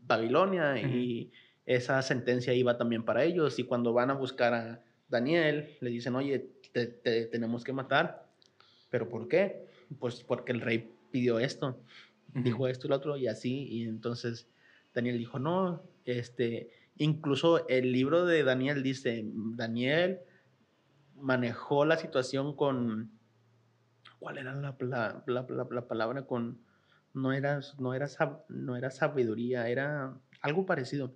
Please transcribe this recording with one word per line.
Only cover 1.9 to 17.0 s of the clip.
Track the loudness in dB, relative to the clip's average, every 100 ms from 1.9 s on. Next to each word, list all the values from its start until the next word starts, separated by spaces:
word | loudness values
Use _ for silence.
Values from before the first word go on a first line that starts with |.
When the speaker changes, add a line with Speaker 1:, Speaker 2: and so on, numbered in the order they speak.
| 0
Speaker 1:
sentencia | 2 0 2 0 2
iba | 2 4 2
también | 0 0
para | 0 2
ellos. | 2 2 0 0
Y |
cuando | -2 0 4
van | 4 4
a |
buscar | 0 -2 0 2
a | 2 -4 -12 _ _ _
Daniel, | 0 2 4 4 0 -4 -8
le | -6
dicen, | -4 -2 -2
"Oye, | 0 -2 -4 -16 -6
te, | -2 -2
te | -2 0 0 0
tenemos | -2 -2 -4
que | -4
matar". | -6 2 2 2 -2 -18 _ -20 _ -20 _ _
¿Pero | -4 -2
por | -6 0
qué? | 2 2 -2 -14 -20 -18 -6
Pues | -6 -6
porque | -4 -4 -2
el | -4
rey | 0 -2 -2 -20 _
pidió | 0 2 2
esto, | 0 -2 -6 -6 -16 -20 -20 _ -8
Speaker 2:
Ujú. | -2
Speaker 1:
dijo | 0 0 -2
esto | -2 -2
y |
lo | -2
otro | 0 -2
y | -2
así, | -2 -4 -4 -4
y | -6
entonces | -4 -4 -6 -4 -6 -8 -14 _ _ -20 _
Daniel | -2 0 -2
dijo, | -4 -4
"No", | -2 0 0 -2 -10 _
este, | -6 -4 -6 -2 -2 -2 -8 -20 _
incluso | 0